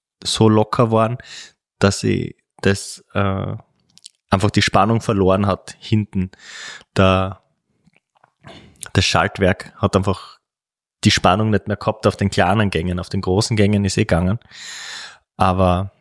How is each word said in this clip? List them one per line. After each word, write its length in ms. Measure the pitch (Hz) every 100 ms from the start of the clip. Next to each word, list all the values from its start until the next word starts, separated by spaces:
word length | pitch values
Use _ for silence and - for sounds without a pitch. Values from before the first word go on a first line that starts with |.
| _ _
so 240 | - - 110
locker 440 | 107 107 - 117
waren, 260 | 110 113 120 - - - _ _ -
dass 240 | 98 -
ich 340 | 107 95 82 - _ _
das, 420 | 101 98 - - _
äh, 420 | 98 98 95 95 110 - _ _ _ - _ _
einfach 200 | 101 104
die 120 | 104
Spannung 400 | - 101 101 113
verloren 440 | - 101 92 95 101
hat 300 | 92 - -
hinten. 520 | - 107 104 98 92 - - - - - _ -
Der, 460 | 95 92 95 92 _ _ _ _ _ _ _ _ _ _ - - - _ -
das 120 | - -
Schaltwerk 680 | 85 92 - 92 95 - -
hat 180 | 101 98
einfach 440 | 98 92 - - _ _ _ _ _ _
die 80 | 107
Spannung 400 | - 92 95 110
nicht 160 | 101 -
mehr 100 | 104
gehabt 300 | - - 104
auf 100 | -
den 120 | 202
kleinen 400 | - 90 107 101
Gängen. 300 | 80 90 90
Auf 100 | 87
den 120 | 98
großen 340 | 92 92 - 107
Gängen 300 | 101 104 98
ist 120 | 107
eh 40 |
gegangen. 380 | 107 85 90 110 _ - - - - - - - _ -
Aber 540 | 95 92 92 90 98 -